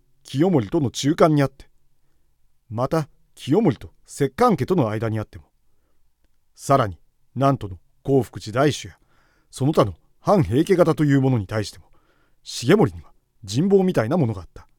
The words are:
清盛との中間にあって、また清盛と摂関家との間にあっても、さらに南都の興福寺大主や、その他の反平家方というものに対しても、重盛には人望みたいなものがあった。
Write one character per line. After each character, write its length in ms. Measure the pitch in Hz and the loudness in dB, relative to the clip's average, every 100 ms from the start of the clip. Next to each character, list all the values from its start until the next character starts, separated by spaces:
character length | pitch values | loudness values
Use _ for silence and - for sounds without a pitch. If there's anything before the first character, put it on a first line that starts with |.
| _ _ | _ _
清 260 | - 131 185 | -6 -2 2
盛 180 | 156 98 | 2 0
と 120 | 165 | -2
の 80 | 120 | -4
中 240 | - 135 | -2 -2
間 220 | 165 170 147 | 2 2 2
に 80 | |
あ 20 | 139 | 0
っ 40 | |
て、 200 | - - _ _ _ _ _ _ _ _ _ - | -4 -20 _ _ _ _ _ _ _ _ _ -12
ま 180 | 110 135 | -6 -2
た 200 | 160 147 _ _ - | -2 -4 _ _ -10
清 260 | - 175 | -2 2
盛 160 | 208 - | 2 0
と 140 | - _ - | -6 _ -14
摂 260 | - 139 - | -4 -4 2
関 220 | 247 196 | 2 2
家 80 | 123 | 0
と 100 | 185 | 0
の 140 | 110 | 0
間 200 | 107 113 | -2 -4
に 100 | 110 | -6
あ 40 | |
っ 40 | 104 | -8
て 100 | 87 | -14
も、 80 | - _ _ _ _ _ _ _ _ _ _ - | -20 _ _ _ _ _ _ _ _ _ _ -10
さ 220 | - 135 | 0 0
ら 100 | 107 | 0
に 100 | 87 _ _ _ 120 | -6 _ _ _ -2
南 220 | 139 131 | 0 0
都 120 | 98 | -6
の 100 | 92 _ _ | -16 _ _
興 180 | - 135 | 0 0
福 180 | 113 104 | 0 -8
寺 100 | 110 | -6
大 200 | 117 147 | 0 0
主 160 | - 98 | -2 -8
や、 80 | - _ _ _ _ _ | -20 _ _ _ _ _
そ 160 | - 131 | -4 0
の 80 | |
他 120 | 165 110 | 2 0
の 80 | 82 _ _ | -2 _ _
反 240 | - 202 | 0 2
平 200 | 92 120 | 2 0
家 120 | 165 180 | 2 2
方 180 | 165 156 | 2 2
と 100 | 151 | 2
い 100 | 139 | 2
う 60 | |
も 100 | 131 | 2
の 60 | 123 | 0
に 100 | 95 | -2
対 180 | 110 101 | -6 -8
し 60 | |
て 80 | - | -12
も、 60 | - _ _ _ _ _ | -20 _ _ _ _ _
重 320 | - - 117 220 | -16 -4 2 4
盛 160 | 127 | 2
に 100 | 85 | -2
は 120 | - _ _ _ | -18 _ _ _
人 240 | 98 113 196 | -6 -2 2
望 140 | 196 | 2
み 100 | 185 | 2
た 100 | 147 113 | 0 0
い 40 | |
な 80 | 165 | 0
も 100 | 120 | -2
の 60 | |
が 80 | 95 | -4
あ 40 | 82 | -12
っ 40 | |
た。 140 | - - | -20 -20